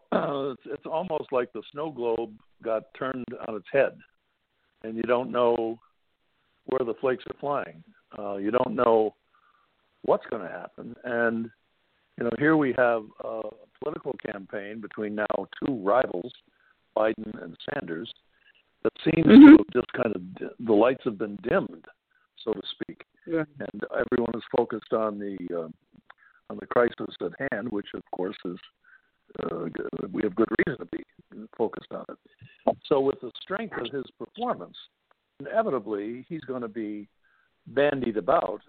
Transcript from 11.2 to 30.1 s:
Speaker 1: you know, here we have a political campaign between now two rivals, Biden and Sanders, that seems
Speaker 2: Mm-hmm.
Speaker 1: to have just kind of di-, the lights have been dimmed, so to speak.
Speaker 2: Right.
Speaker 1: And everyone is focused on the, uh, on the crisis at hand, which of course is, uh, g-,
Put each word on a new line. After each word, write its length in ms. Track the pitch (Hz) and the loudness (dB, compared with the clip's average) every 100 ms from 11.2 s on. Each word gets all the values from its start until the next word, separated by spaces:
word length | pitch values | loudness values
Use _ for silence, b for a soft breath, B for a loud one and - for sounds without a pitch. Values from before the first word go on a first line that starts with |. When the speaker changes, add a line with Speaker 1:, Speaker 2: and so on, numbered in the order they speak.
| 117 113 117 _ _ _ _ _ _ - | -2 -2 -6 _ _ _ _ _ _ -6
Speaker 1:
you 60 | |
know, 60 | 117 113 | -4 0
here 180 | 147 160 | 2 2
we 180 | 139 117 | 2 2
have 280 | 120 117 107 - | 2 2 -4 -14
a 160 | 120 113 107 110 - - | -10 -8 -10 -14 -20 -12
political 320 | 143 160 151 - 113 | -10 -8 -10 -10 -10
campaign 500 | 101 95 107 101 110 | -10 -10 -12 -10 -12
between 340 | 107 - 104 | -14 -8 -6
now 340 | 104 104 104 95 - | -4 -4 -4 -6 -6
two 180 | 147 123 | -6 -2
rivals, 500 | 95 120 120 90 104 - _ _ _ _ _ 110 | 2 2 2 -4 -10 -14 _ _ _ _ _ 0
Biden 460 | 110 110 107 110 | 0 0 -8 -12
and 140 | 87 - - | -14 -14 -10
Sanders, 400 | 143 85 82 - - _ _ _ _ _ _ | -8 -8 -10 -10 -16 _ _ _ _ _ _
that 80 | - - | -6 -2
seems 220 | - 160 160 | -2 2 10
Speaker 2:
Mm-hmm. 300 | 226 294 311 | 12 12 12
Speaker 1:
to 0 | |
have 80 | - | 12
just 200 | 123 - | -2 -2
kind 220 | - 120 | -2 -4
of 200 | 92 90 - | -4 -10 -12
di-, 180 | - - | -12 -8
the 120 | 113 | 2
lights 300 | 104 120 131 | 4 4 2
have 140 | 127 98 | -6 -6
been 180 | 107 101 | -8 -8
dimmed, 420 | 107 185 123 82 - _ _ _ _ - | -2 -2 -2 -12 -20 _ _ _ _ -14
so 80 | 113 | -6
to 100 | 101 - | -6 -8
speak. 320 | - - - - _ - | -12 -14 -14 -20 _ -6
Speaker 2:
Right. 200 | 160 151 143 | -4 -4 -10
Speaker 1:
And 240 | - 104 - | -12 -10 -8
everyone 400 | - 117 123 117 117 | -6 -2 -2 -2 -6
is 60 | - 123 | -4 -2
focused 360 | 117 110 - | -2 -4 -4
on 260 | 113 110 104 | -2 -2 -4
the, 180 | 101 92 87 | -8 -8 -8
uh, 160 | 87 80 78 _ - _ - - _ - | -6 -8 -12 _ -20 _ -20 -20 _ -16
on 100 | 104 | -14
the 60 | 98 | -4
crisis 500 | 123 120 - 113 - | 0 0 -2 -12 -8
at 300 | 90 - 135 | -10 -6 -6
hand, 160 | 110 117 | -6 -6
which 180 | 104 - | -8 -8
of 80 | 98 - | -12 -12
course 240 | - 92 101 | -6 -6 -6
is, 120 | 90 90 - _ _ - _ _ _ - | -10 -12 -16 _ _ -20 _ _ _ -10
uh, 240 | - - - | -8 -6 -8
g-, 400 | - - - 98 | -8 -8 -8 -8